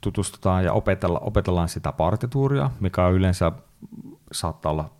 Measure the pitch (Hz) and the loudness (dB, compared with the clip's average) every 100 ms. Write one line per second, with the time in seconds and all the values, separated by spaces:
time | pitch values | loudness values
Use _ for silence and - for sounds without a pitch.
0 | - 98 95 - 95 92 92 107 - 95 | -4 -2 -4 -2 0 2 2 2 0 0
1 | 90 85 - 107 98 90 85 - 80 - | 0 0 0 0 2 0 0 -2 -6 0
2 | 80 107 120 135 135 139 139 123 98 - | 0 0 -2 0 0 0 -2 -2 -2 2
3 | 90 92 95 90 85 82 - _ - - | 4 6 4 2 0 -2 -16 _ -20 -18
4 | - - _ - 82 78 80 76 78 _ | -18 -20 _ -6 -6 -4 -2 -2 -4 _